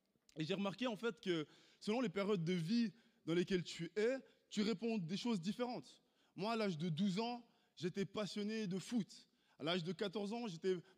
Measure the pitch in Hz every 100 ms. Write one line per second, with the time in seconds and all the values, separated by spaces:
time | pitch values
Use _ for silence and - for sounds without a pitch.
0 | _ _ _ - 156 190 202 - 247 214
1 | 233 - 190 165 143 - - - - 233
2 | 226 196 202 208 160 180 160 233 226 -
3 | _ _ 151 170 170 185 165 - 165 -
4 | 226 262 - _ _ 208 208 214 233 220
5 | 160 190 240 214 170 214 240 214 - -
6 | _ _ _ - 202 226 208 156 175 151
7 | 202 180 233 240 - _ _ - 175 196
8 | 196 214 202 208 208 220 208 185 - 240
9 | - - - _ _ - 147 180 165 190
10 | 208 214 202 240 240 165 190 180 -